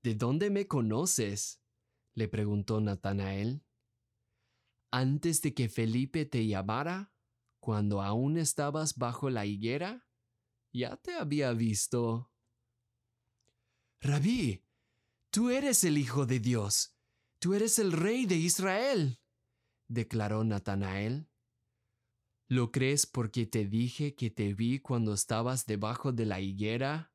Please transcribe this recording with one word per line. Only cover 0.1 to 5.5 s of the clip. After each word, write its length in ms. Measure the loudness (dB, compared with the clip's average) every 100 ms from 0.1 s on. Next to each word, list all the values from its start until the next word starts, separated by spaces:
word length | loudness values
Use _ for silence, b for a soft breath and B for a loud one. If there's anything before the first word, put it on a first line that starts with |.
dónde 360 | 0 2 2 2
me 180 | 0 2
conoces?", 920 | 2 2 2 2 2 0 -2 -6 -10 _ _ _ _ _
le 140 | -4 -2
preguntó 520 | 0 0 0 0 0
Natanael. 840 | 0 0 -2 -2 -2 -2 -2 -4 _ _ _ _ _ _ _ _ _ _ _ _ _
"Antes 520 | 0 2 2 0 0
de 100 | 0